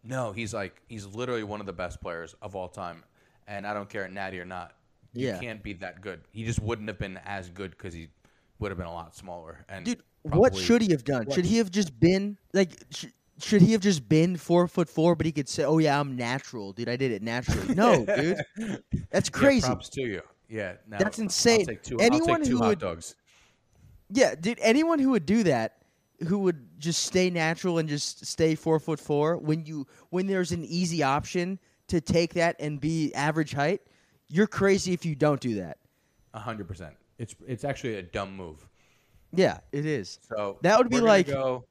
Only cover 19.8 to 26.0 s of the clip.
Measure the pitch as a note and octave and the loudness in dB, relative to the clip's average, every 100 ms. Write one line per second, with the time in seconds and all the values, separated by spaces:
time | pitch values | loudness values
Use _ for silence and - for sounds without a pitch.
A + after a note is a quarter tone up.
19.8 | - C#3 B2 F#2 - _ _ G#2+ F#2+ F2+ | -6 -6 -6 -6 -10 _ _ -8 -8 -10
20.8 | G#2+ G#2 G3+ A3+ G#3+ - A#3 A3+ E3+ A2 | -14 -4 -2 -2 -4 2 4 4 2 -6
21.8 | - A#2+ A#3 D4 E4+ E4+ C#4+ B3 A3 G3 | -8 2 4 4 2 2 2 2 2 2
22.8 | C3 E2 - - _ _ _ _ _ _ | -2 -6 -12 -20 _ _ _ _ _ _
23.8 | - - _ G#3 F#3+ D#3 F3 A#3+ A3 B3+ | -20 -20 _ 4 4 4 -4 2 4 4
24.8 | E4 E4 C4+ A#3+ D3 A3+ F#3 B2 A2 _ | 4 2 4 2 4 2 4 2 0 _
25.8 | _ _ | _ _